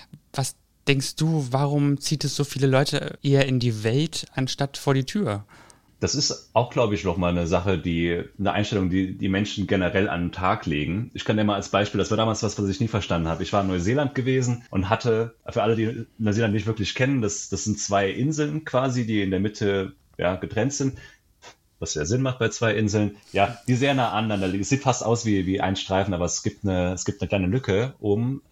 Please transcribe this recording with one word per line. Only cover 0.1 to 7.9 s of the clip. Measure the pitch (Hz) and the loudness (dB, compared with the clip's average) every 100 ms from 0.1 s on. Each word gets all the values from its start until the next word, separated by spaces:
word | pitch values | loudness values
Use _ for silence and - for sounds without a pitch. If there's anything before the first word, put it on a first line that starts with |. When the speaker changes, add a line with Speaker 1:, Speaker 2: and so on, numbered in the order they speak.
| - _ | -20 _
Speaker 1:
was | - 131 - _ _ - | -6 -6 -6 _ _ 0
denkst | 139 135 - | 0 0 0
du, | 156 160 131 | 0 0 0
warum | 135 143 147 143 139 | 0 2 2 2 2
zieht | - 151 | 0 -2
es | 143 - | -2 -2
so | |
viele | 143 131 135 | -4 0 4
Leute | 131 147 143 - - | 4 2 0 -4 -4
eher | 139 139 135 | 4 4 6
in | 127 | 2
die | 117 110 | 2 0
Welt | 110 120 165 - - | 2 2 0 -4 -8
anstatt | - 131 - 139 - | -4 -4 -2 -4 -4
vor | - 135 | 0 2
die | 131 | 0
Tür? | 208 151 104 - - - - _ - | -2 -2 -2 -6 -20 -20 -20 _ -4
Speaker 2:
Das | - 143 | -2 0
ist | - - - | -2 -4 -2
auch, | 110 127 | 0 0
glaub | 143 117 | 2 2
ich, | 101 | 2
noch | 95 87 | 0 0
mal | 87 | 2
eine | 87 82 | 0 2
Sache, | 90 92 92 | 0 2 0
die, | 87 | 0